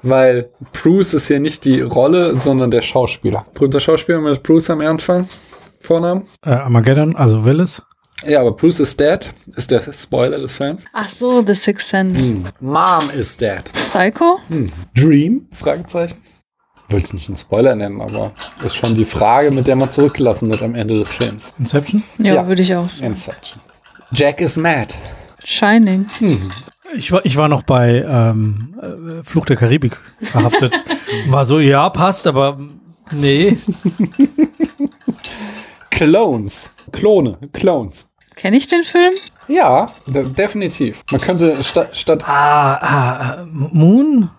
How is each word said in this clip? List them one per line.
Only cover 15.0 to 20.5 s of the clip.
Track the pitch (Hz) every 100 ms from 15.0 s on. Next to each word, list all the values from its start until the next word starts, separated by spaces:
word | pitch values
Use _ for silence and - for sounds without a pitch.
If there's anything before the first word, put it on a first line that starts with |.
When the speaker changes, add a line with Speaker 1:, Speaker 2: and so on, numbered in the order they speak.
| 156 143 156 254 -
Speaker 1:
Fragezeichen. | - 147 151 170 175 170 170 _ _ _ _ _ _ _
Wollte | 101 90
ich |
nicht | 95 -
einen | 92
Spoiler | - 104 131
nennen, | 113 101 101
aber | 110 107 107 101 - -
ist | - -
schon | 117
die | 110
Frage, | 107 - 110 127 147
mit | 135 127
der | 127
man | 131
zurückgelassen | - 143 - 123 107 113